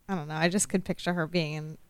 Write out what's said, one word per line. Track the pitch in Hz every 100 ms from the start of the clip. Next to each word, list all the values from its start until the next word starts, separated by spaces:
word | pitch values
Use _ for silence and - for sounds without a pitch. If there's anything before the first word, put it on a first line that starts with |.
| -
I |
don't | 185 147
know. |
I | 156 170
just | 202 -
could | 185
picture | 185 - 175
her | 175 156
being | 175 151
in, | 151 156 165